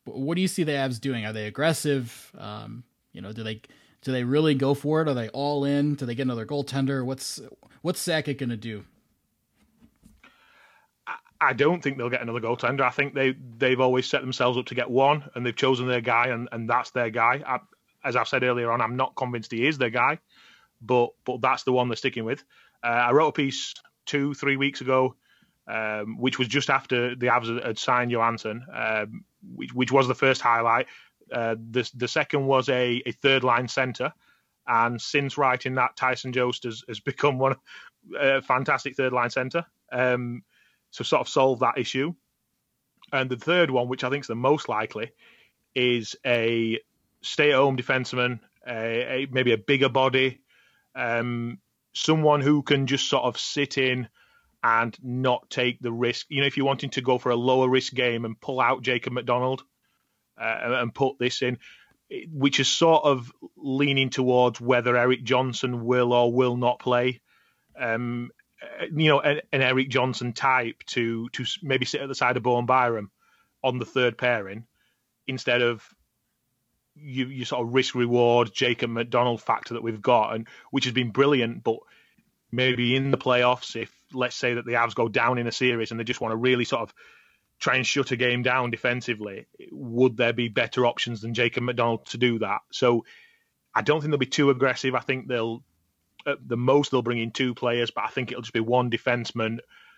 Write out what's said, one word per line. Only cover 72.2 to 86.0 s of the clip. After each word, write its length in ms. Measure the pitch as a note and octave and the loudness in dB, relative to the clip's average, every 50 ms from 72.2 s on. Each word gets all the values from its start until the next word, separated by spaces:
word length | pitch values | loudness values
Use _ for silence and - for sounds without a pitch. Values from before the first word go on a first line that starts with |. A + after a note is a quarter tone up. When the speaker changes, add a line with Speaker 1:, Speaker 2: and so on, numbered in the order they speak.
| C3+ B2 B2 | 0 0 0
Speaker 2:
of 60 | B2 G#2+ | 0 2
Bowen 240 | B2+ B2 A#2+ A#2+ | 2 2 2 2
Byram 460 | A#2+ C3 C3 B2 A#2+ A#2 G#2+ G#2 G2+ _ _ _ _ _ _ _ _ _ _ - | 2 2 4 4 2 0 -2 -6 -10 _ _ _ _ _ _ _ _ _ _ -4
on 160 | C3 B2+ B2+ | -2 -2 -2
the 60 | - | -6
third 340 | - - C3 B2+ A#2+ A2+ - | -2 0 2 2 2 2 0
pairing 480 | C3 B2 A#2+ A2 G2+ F#2+ G2 A2 A#2 - _ _ _ _ _ _ _ _ _ _ _ | 0 0 0 0 -2 -8 -12 -14 -16 -18 _ _ _ _ _ _ _ _ _ _ _
instead 360 | - C3 B2+ - C3 B2 B2 B2 | -8 -8 -4 0 0 2 4 2
of 240 | A#2+ A#2+ A2 - _ _ _ _ _ _ _ _ _ _ _ _ _ _ _ _ _ _ _ _ _ _ | 2 0 -2 -10 _ _ _ _ _ _ _ _ _ _ _ _ _ _ _ _ _ _ _ _ _ _
you, 300 | D3 D3+ C#3+ B2+ C3 B2+ | -20 -16 -8 -4 -4 -4
you 180 | B2+ C3+ C3 B2 | -4 -4 -8 -6
sort 220 | - D3 B2+ A#2 | -4 -2 -2 -2
of 80 | A#2 A#2+ | 2 4
risk 200 | C3 B2+ - - | 2 2 4 0
reward 580 | B2+ A#2+ A#2+ A#2+ A#2+ A#2+ A#2+ A#2+ A#2+ A#2+ A2 - | 0 2 2 4 4 6 6 6 6 4 2 0
Jacob 380 | - C3 B2 A#2+ - B2 A#2 | 0 0 0 2 0 -2 -4
McDonald 500 | A#2 A#2 A#2 A#2+ A#2+ B2 A#2+ B2 A#2 G#2+ | -2 -4 -4 0 0 2 2 2 0 -2
factor 340 | - - A2 - - - A#2+ | -2 -2 -2 -2 -2 -8 -8
that 100 | A#2 A2 | -6 -6
we've 180 | A#2 A2 G#2+ - | -6 -6 -2 2
got, 320 | C3 B2 A2+ G#2+ G#2+ A2+ | 4 4 4 4 0 -2
and 140 | A2+ A2+ - - - - - - | -6 -8 -10 -16 -20 -16 -4 -2
which 120 | C3+ B2+ | -2 0
has 100 | B2+ A#2 | 0 0
been 160 | C3 B2+ A#2 | 0 -2 0
brilliant, 520 | G2 C3 C#3 C#3+ D3 B2+ A#2 A#2 A#2 - - | 2 2 4 4 4 4 2 0 -4 -2 -2
but 160 | A#2+ A2+ - - _ _ _ _ _ _ _ _ _ _ _ _ _ | -2 -2 -2 -6 _ _ _ _ _ _ _ _ _ _ _ _ _
maybe 460 | - B2 B2+ C3 B2 A#2+ B2 A#2+ B2+ | -2 0 2 2 2 2 2 2 2
in 160 | C3+ C3+ C#3 B2 | 2 2 2 0
the 60 | - | 0
playoffs, 640 | - C3 B2 B2 B2 B2 B2+ B2 - - - A2+ | 2 2 2 4 4 4 2 0 -4 -10 -8 -8
if 120 | A2+ - _ _ _ _ - | -8 -10 _ _ _ _ -4
let's 240 | B2+ B2 A#2+ - | -4 -4 -4 -2
say 180 | - - B2 A#2+ | -2 -2 -2 -2
that 120 | A#2+ A#2+ | -2 -4
the 60 | A#2+ A#2+ | -2 0
Avs 220 | A#2 A#2+ A#2 G2+ | 0 0 0 0
go 120 | - A2+ A2+ | 0 -2 0
down 300 | G2+ B2+ A#2 A#2 B2+ B2 | 2 0 2 2 2 0
in 80 | A#2+ | -2
a 60 | A#2 - | -4 -2
series 400 | - C3 B2+ A#2+ A2+ A2+ - A#2 | 0 0 2 2 0 -2 -4 -6
and 80 | A2+ | -6